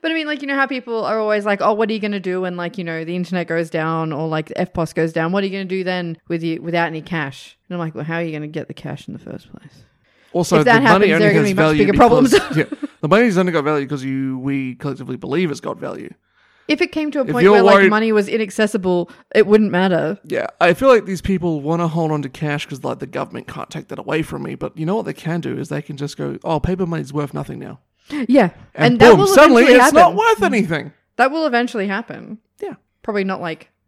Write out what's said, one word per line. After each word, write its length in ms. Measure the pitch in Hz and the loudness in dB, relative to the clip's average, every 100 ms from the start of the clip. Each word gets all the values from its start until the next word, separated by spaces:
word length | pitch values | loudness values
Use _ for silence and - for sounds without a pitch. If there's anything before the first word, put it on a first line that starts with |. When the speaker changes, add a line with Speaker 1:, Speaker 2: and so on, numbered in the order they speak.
Speaker 1:
But 80 | 330 | -6
I 40 | |
mean, 120 | 320 302 | -4 -4
like, 160 | 302 | -6
you 60 | 277 | -4
know 80 | 277 | -2
how 100 | 269 | -2
people 380 | 269 247 226 | -4 -6 -6
are 140 | 156 220 | -4 -2
always 280 | 214 214 202 | -2 -2 -2
like, 160 | 196 | 0
"Oh, 100 | 202 | 0
what 140 | 214 220 | 0 -2
are 40 | |
you 80 | 220 | -2
gonna 180 | 208 202 | -4 -6
do 200 | 185 180 | -6 -6
when, 140 | 185 175 | -6 -6
like, 200 | 175 170 | -8 -8
you 60 | |
know, 200 | 170 160 | -8 -8
the 100 | 160 180 | -6 -6
internet 300 | 170 180 170 | -4 -4 -4
goes 240 | 170 165 | -4 -4
down 420 | 165 156 165 160 | -4 -4 -4 -4
or, 140 | 143 160 | -6 -4
like, 200 | 156 156 | -6 -6
the 120 | - | -6
F 120 | 180 | -6
pos 200 | - 160 | -4 -6
goes 200 | - 165 | -2 -4
down? 180 | 165 165 | -2 -2
What 120 | 196 | -2
are 20 | 196 | -4
you 60 | |
gonna 120 | 190 | -6
do 200 | 190 190 | -6 -6
then 340 | 180 185 175 165 - | -4 -4 -6 -10 -8
with 140 | 170 | -6
you, 180 | 165 160 | -4 -6
without 280 | 170 170 170 | -4 -2 -2
any 140 | 160 | -6
cash?" 540 | 147 175 139 135 - _ - | -8 -6 -6 -10 -20 _ -12
And 60 | 175 | -8
I'm 20 | |
like, 160 | 165 | -8
"Well, 100 | 151 | -8
how 120 | 156 165 | -8 -6
are 60 | |
you 100 | 170 | -6
gonna 160 | 151 151 | -8 -10
get 180 | 156 - | -10 -12
the 80 | |
cash 320 | - - 143 - | -12 -12 -12 -12
in 80 | |
the 60 | - | -16
first 280 | - - - | -14 -16 -18
place?" 320 | - - _ _ _ _ _ _ | -20 -20 _ _ _ _ _ _
Speaker 2:
Also, 260 | - 175 - | -4 2 4
Speaker 1:
If 60 | |
that 100 | 151 226 | 6 6
Speaker 2:
the 20 | |
money 60 | 277 196 202 | 6 4 4
Speaker 1:
happens, 40 | |
Speaker 2:
only 60 | 160 | 4
Speaker 1:
there 120 | 208 | 4
are 20 | |
gonna 60 | - 143 | 4 2
Speaker 2:
has 40 | |
Speaker 1:
be 40 | |
much 100 | - | 2
Speaker 2:
value 220 | 156 151 - | 2 4 2
Speaker 1:
bigger 100 | 202 | 4
problems. 360 | 240 240 262 | 6 6 4
Speaker 2:
because, 240 | 370 - 156 | 4 2 -2
Speaker 1:
<laughs> 0 | |
Speaker 2:
yeah, 80 | - - 294 _ | -2 -6 -12 _
the 80 | 151 | 2
money's 300 | 196 240 180 | 4 4 2
only 140 | 180 | 0
got 100 | 165 | 0
value 220 | 143 151 135 | -2 -2 -4
'cause 160 | 143 | -6
you, 340 | 131 135 135 131 | -6 -6 -6 -6
we 360 | 131 139 131 | -4 -4 -6
collectively 420 | 123 147 135 131 127 | -8 -10 -10 -10 -10
believe 340 | - 147 180 | -4 -2 -2
it's 80 | 139 | -4
got 180 | - - | -8 -10
value. 320 | - - - - _ _ _ _ - | -10 -12 -16 -20 _ _ _ _ -4
Speaker 1:
If 120 | 302 | -2
it 120 | 349 | -2
came 180 | - 302 | -4 -6
to 80 | 285 | -4
a 60 | |
Speaker 2:
If 80 | 247 | -4
Speaker 1:
point 100 | 151 | 2
Speaker 2:
you're 80 | 180 | 6
Speaker 1:
where, 120 | 208 | 6
like, 100 | 190 | 6
Speaker 2:
worried 160 | 202 196 | 6 6
Speaker 1:
money 220 | 214 226 | 4 2
was 160 | 214 202 | 0 0
inaccessible, 840 | 226 214 - 214 214 180 180 175 - _ | -2 -4 -2 -2 -2 -2 -2 -4 -10 _
it 100 | - 202 | 2 4
wouldn't 240 | 214 208 | 4 4
matter. 480 | 175 190 165 147 202 | 0 2 0 -2 -6
Speaker 2:
Yeah, 220 | - - - - | -8 -6 -6 0
I 120 | 175 | 2
feel 140 | - 269 | 4 4
like 160 | 240 | 4
these 160 | 190 185 | 2 -6
people 400 | - 185 175 156 | -2 -2 -2 -4
wanna 260 | 139 170 170 | -2 -2 -2
hold 240 | 160 160 | -2 -2
on 100 | 151 | -2
to 60 | 147 | -6
cash 360 | - 151 143 | -6 -6 -6
'cause, 200 | - 135 | -8 -8
like, 160 | 131 123 | -8 -8
the 80 | 135 | -8
government 400 | - 143 - - | -8 -8 -10 -14
can't 200 | - - | -14 -14
take 180 | 160 - | -14 -14
that 100 | - | -14
away 240 | - 156 | -6 -6
from 220 | 160 151 | -6 -8
me. 100 | 139 | -10
But 240 | 135 - - | -10 -12 -8
you 80 | 160 | -6
know 80 | |
what 100 | 214 | -4
they 80 | 190 | -6
can 280 | 151 165 170 | -10 -8 -6
do 180 | 139 127 | -6 -8
is 100 | 143 | -8
they 140 | 147 | -10
can 140 | 151 147 | -10 -10
just 200 | 143 - | -12 -10
go, 220 | 143 - | -10 -10
"Oh, 160 | - 156 | -6 -4
paper 260 | 147 185 180 | -4 -4 -4
money's 260 | 165 139 | -6 -8
worth 220 | 143 147 | -8 -8
nothing 240 | 151 139 120 | -8 -12 -14
now." 220 | - 131 _ _ - 294 240 | -16 -20 _ _ -12 -8 2
Speaker 1:
Yeah. 220 | 262 185 - - - | 4 2 0 -14 -2
Speaker 2:
And 160 | 240 | 0
Speaker 1:
And 80 | 247 | 6
that 100 | 240 | 8
Speaker 2:
boom, 80 | 214 | 8
Speaker 1:
will 80 | 196 | 6
Speaker 2:
suddenly 360 | 202 311 240 | 8 8 8
Speaker 1:
eventually 200 | 269 247 | 8 8
Speaker 2:
it's 80 | 262 | 8
not 80 | 302 349 | 8 6
Speaker 1:
happen. 40 | 392 | 6
Speaker 2:
worth 260 | 453 427 | 2 2
anything. 480 | 370 240 170 160 139 - _ - | 2 0 -2 -4 -8 -16 _ 0
Speaker 1:
That 160 | 254 | 0
will 120 | 311 | 0
eventually 440 | 311 240 240 226 196 | 0 0 -2 -4 -4
happen. 500 | 196 233 - - 214 _ _ | -6 -8 -14 -16 -20 _ _
Speaker 2:
Yeah. 120 | 403 - _ _ | -14 -14 _ _
Speaker 1:
Probably 220 | - 202 | -8 -4
not, 160 | 190 190 | -4 -6
like, 300 | 170 160 _ _ | -8 -10 _ _